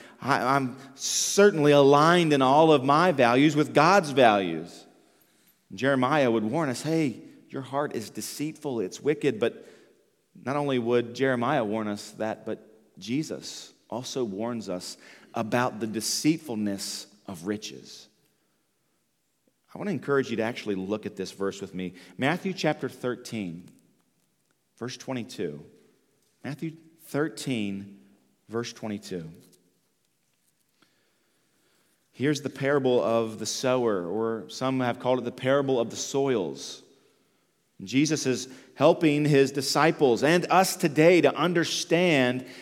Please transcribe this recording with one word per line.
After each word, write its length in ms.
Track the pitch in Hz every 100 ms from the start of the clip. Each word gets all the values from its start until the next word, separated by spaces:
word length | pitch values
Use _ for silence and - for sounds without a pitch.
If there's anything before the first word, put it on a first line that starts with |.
| - -
I, 360 | 120 127 120 139
I'm 220 | 127 117 - -
certainly 720 | - - - - 208 160 147
aligned 640 | 143 139 143 160 180 165
in 100 | 147
all 300 | 131 143 160
of 100 | 151
my 300 | 131 147 180
values 420 | 143 120 123 151
with 180 | 151 139
God's 380 | 120 156 202 151
values." 760 | 135 120 104 92 80 85 - - _ _ _ _ _ _ _ _
Jeremiah 560 | 98 131 135 127 151 131
would 140 | 113
warn 280 | 107 147 151
us, 120 | 120
"Hey, 380 | 147 160 147 107 - - _
your 120 | 135
heart 320 | 127 135 147
is 160 | - 104
deceitful, 680 | - 104 - 147 156 147 117
it's 200 | 92 -
wicked." 380 | 131 151 147 110
But 240 | 117 107 - - _ _ _ _ _ -
not 100 | 120
only 240 | 147 143 131
would 360 | 117 123 120
Jeremiah 500 | 117 135 123 120 147
warn 240 | 107 110 107
us 220 | 104 - -
that, 260 | 110 -
but 180 | - 107 - _ _ -
Jesus 760 | 95 131 156 73 - - - _ _
also 340 | 110 127 139
warns 460 | 117 95 117 117 98
us 300 | 90 - - - - -
about 480 | 117 110 120 127 110
the 60 | 110
deceitfulness 1200 | 107 - - 151 160 - 110 104 98 - - - _ -
of 200 | 90 87
riches. 600 | 107 - 65 - - - _ _ _ _ _ _ _ _ _ _ _ _ _ _ _ _
I 40 | -
want 100 | 202
to 60 |
encourage 360 | 165 - 139 113
you 60 | 113
to 60 |
actually 320 | 110 120 -
look 320 | 95 95 107 104
at 100 | -
this 160 | 92
verse 300 | - 98 95
with 120 | 95
me. 200 | 90 90 - - -
Matthew 340 | 135 180 190
chapter 340 | 180 160 147 127
thirteen, 840 | - 123 117 - 113 92 82 - _ _ _ _ _ _ _ _ _ _ _
verse 220 | 120 131
twenty-two. 680 | - 131 110 - 87 73 - _ _ _ _ _ _ _
Matthew 280 | 120 151 160 156 _ _ -
thirteen, 920 | 139 156 160 - 117 101 98 98 - _ _ _ _ _
verse 240 | 113 120
twenty-two. 560 | - 113 101 - 92 80 82 - _ _ _ _ _ _ _ _ _ _ _ _ _ _ _ _ _ _ _ _ _ _ _ _ _ _
Here's 300 | - 131 139
the 80 | 139
parable 520 | - 139 143 131 123
of 360 | 98 117 113 110
the 80 | 107
sower, 600 | - 131 127 117 98 87
or 380 | 104 113 113 -
some 320 | - 131 131
have 180 | 123 117
called 220 | 123 127
it 40 |
the 80 | 117
parable 480 | - 127 143 135 131
of 80 | 113
the 80 | 98
soils. 840 | - 139 139 120 80 67 - - - _ _ _ _ _ _ _ _ -
Jesus 400 | 95 127 151 156
is 240 | 131 120 - - -
helping 520 | - 147 165 160 147 147
his 260 | 139 139
disciples 720 | 147 131 151 156 160 143 110
and 240 | 135 175 151
us 280 | 165 185 -
today 440 | 170 143 160 180
to 140 | 147
understand 1120 | 101 165 170 160 - - 160 180 147 123 127 - -